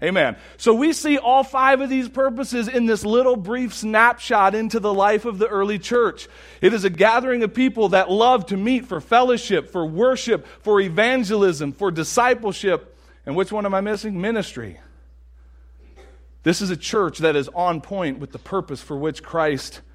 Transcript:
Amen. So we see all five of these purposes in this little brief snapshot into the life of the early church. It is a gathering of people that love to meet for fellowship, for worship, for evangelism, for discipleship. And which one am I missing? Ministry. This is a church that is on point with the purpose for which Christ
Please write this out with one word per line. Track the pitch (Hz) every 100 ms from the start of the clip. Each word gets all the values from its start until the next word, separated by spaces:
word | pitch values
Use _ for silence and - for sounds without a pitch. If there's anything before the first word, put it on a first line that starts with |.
Amen. | 156 190 139 107 - -
So | -
we | 226 302
see | 311 302 285
all | 233 262
five | 269 269 262 269
of | 277
these | 262 247
purposes | 240 269 240 269 247 226
in | 254 233
this | 220
little | 208 226 254 247
brief | 180 240 247
snapshot | - 214 214 233 233 - 226 196 208
into | 226 226
the | 202
life | 196 196 214 233
of | 196
the | 220
early | 208 202 208
church. | - 240 220 - - - - -
It | 180
is | 220 190
a |
gathering | 160 202 233 254 247
of | 220
people | - 262 220 202
that | 190 180
love | 196 233 254 185
to | 196
meet | 208 254 254
for | 165
fellowship, | - 233 254 240 - 185 -
for | 185 160
worship, | 160 247 254 - 190 135 -
for | - 202
evangelism, | 196 165 226 262 208 214 196 151 147
for | 139 196
discipleship. | 165 156 - 240 240 220 180 196 170 - - _ _ -
And | 151
which | 190
one | 214 202
am |
I | 190
missing? | 196 214 214 196
Ministry. | 196 226 185 - 110 85 - - - - - - - - - - - - - - - -
This | 156 170
is | 196
a | 180
church | - 226 180 135
that | 160 147
is | 135
on | 175 180 165
point | - 196 170 135
with | 139
the | 120
purpose | - 190 180 135
for | - 143
which | 156 156
Christ | - 165 156 135 - - -